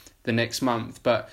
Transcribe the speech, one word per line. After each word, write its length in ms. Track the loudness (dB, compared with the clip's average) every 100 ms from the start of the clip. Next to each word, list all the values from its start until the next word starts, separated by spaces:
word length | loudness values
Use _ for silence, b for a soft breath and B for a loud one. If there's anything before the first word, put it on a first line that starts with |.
| B -10 -2
the 80 |
next 280 | 0 0 0
month, 400 | 0 0 -2 -2
but 280 | 2 2 -2